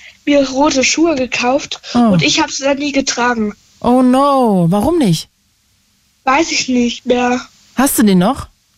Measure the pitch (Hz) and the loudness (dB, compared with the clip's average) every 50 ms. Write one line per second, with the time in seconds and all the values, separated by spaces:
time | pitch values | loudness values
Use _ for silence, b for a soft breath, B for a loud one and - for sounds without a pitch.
0 | B B B B _ 294 285 285 269 262 262 262 294 311 277 262 247 - - 302 | B B B B _ 0 2 2 0 0 0 0 0 2 2 0 0 0 0 0
1 | 320 339 311 262 254 240 - - 240 247 262 302 - - - - - - - 240 | 0 0 0 -2 -4 -4 -6 -4 -2 0 -2 -2 -4 -8 -12 -16 -12 -4 0 2
2 | 240 220 190 165 - 302 - 320 302 285 - - 269 277 285 269 294 294 269 277 | 2 2 2 2 2 0 0 0 -2 -4 -4 -4 -2 -2 -2 -2 -4 -2 -2 -2
3 | 269 - - 247 240 247 240 233 214 208 196 - _ _ _ _ - 240 247 254 | -2 -2 -4 -2 -2 -2 -2 -2 -4 -4 -6 -10 _ _ _ _ -2 0 2 4
4 | 254 247 254 262 277 285 277 262 254 226 202 185 170 165 190 208 208 302 349 339 | 4 4 2 2 2 2 2 2 2 2 2 2 2 2 0 0 0 0 0 2
5 | 269 190 160 - - - _ _ _ _ _ _ _ _ _ _ _ _ _ _ | 2 0 0 -2 -4 -10 _ _ _ _ _ _ _ _ _ _ _ _ _ _
6 | _ _ _ _ _ 262 262 302 330 - 302 - - - 254 247 240 240 233 - | _ _ _ _ _ 0 0 0 0 -2 -4 -6 -4 -2 0 0 0 -2 -4 -6
7 | - 247 247 247 247 247 247 247 - - _ _ _ _ _ - 254 285 - - | -4 -2 -2 0 0 -2 -2 -4 -6 -12 _ _ _ _ _ -2 -2 0 0 2
8 | 233 202 190 180 170 220 277 - - - _ _ _ _ _ | 2 4 4 4 2 0 -2 -4 -10 -16 _ _ _ _ _